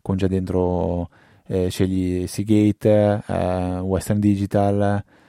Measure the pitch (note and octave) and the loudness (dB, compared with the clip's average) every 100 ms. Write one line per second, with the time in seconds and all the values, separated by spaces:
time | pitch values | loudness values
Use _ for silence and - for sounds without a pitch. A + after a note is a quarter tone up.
0 | - F#2+ F#2+ F#2+ F#2 F#2 F2+ F2+ F2 F2 | -4 -2 0 0 -2 -2 0 -2 -2 -4
1 | E2+ _ _ _ - F#2+ F2+ - F#2+ F#2+ | -6 _ _ _ -6 -2 -2 0 -2 0
2 | F#2 F2+ F2+ - G#2 G#2+ G#2 - A2 G#2+ | -2 -2 -4 -6 2 4 4 2 2 4
3 | G#2 G#2 - F2+ F2+ F2+ F2+ F2+ F#2 F#2 | 4 0 -2 -2 -2 -2 -2 -4 -2 -2
4 | - G#2 G#2 G2 G2 G#2 G2+ G2+ G2+ G2+ | -2 0 2 2 0 0 2 2 0 -2
5 | - _ | -6 _